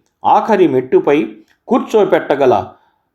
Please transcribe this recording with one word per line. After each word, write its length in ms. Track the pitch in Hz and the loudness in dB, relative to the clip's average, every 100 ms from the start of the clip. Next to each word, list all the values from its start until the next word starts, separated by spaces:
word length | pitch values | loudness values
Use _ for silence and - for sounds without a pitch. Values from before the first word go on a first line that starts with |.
| _ _ | _ _
ఆఖరి 440 | - 190 214 202 165 | 0 0 2 0 2
మెట్టుపై 600 | 131 127 180 156 147 - - _ _ - | 0 0 0 2 0 -2 -10 _ _ -4
కూర్చోపెట్టగల 960 | 247 - 220 190 165 - 143 131 104 92 - _ _ _ | -4 0 0 0 0 -2 0 0 0 -4 -14 _ _ _